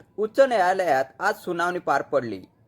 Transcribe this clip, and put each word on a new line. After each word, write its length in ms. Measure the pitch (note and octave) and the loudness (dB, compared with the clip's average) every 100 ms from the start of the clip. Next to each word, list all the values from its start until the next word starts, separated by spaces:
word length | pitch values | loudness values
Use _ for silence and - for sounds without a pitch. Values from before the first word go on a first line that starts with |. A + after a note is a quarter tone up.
| _ - | _ -8
उच्च 240 | G#3+ C4+ | -2 2
न्यायालयात 640 | C4+ A3+ F3 F#3+ F3 C3+ C3+ - | 4 4 2 2 0 0 -2 -4
आज 140 | F#3 | -4
सुनावणी 440 | G#3+ - E3+ F3 F3+ | -4 -6 -4 -4 -2
पार 240 | E3+ C#3 | -2 -2
पडली. 400 | - C#3+ A#2+ F#2+ - _ | 0 -4 -4 -8 -14 _